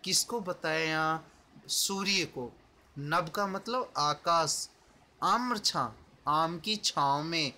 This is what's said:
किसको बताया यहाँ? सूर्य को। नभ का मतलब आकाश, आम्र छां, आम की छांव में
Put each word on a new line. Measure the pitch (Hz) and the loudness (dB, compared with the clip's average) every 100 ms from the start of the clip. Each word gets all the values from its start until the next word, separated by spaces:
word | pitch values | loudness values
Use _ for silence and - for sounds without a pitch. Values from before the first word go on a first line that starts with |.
किसको | - 175 - 240 | 0 0 0 -4
बताया | 180 175 160 160 | -4 -4 -2 0
यहाँ? | 160 156 160 160 - - - - - | 0 2 2 0 -6 -20 -20 -20 -4
सूर्य | - - 196 196 190 165 | -2 0 0 0 0 0
को। | 135 120 - - _ - - | -4 -8 -10 -20 _ -18 -10
नभ | 143 170 170 | 0 0 0
का | - 202 | -2 -2
मतलब | 190 208 254 247 - | -2 -4 -4 -4 0
आकाश, | 147 147 - 170 156 - - - - - _ _ | 0 0 2 4 4 0 -6 -14 -20 -20 _ _
आम्र | 175 220 247 220 | 2 2 2 0
छां, | - 170 123 - - - - | 0 0 -2 -4 -20 -10 0
आम | 151 165 170 | 2 2 -2
की | 180 214 | -4 -2
छांव | - - 139 143 | -2 2 2 2
में | 156 165 147 | 0 -2 -2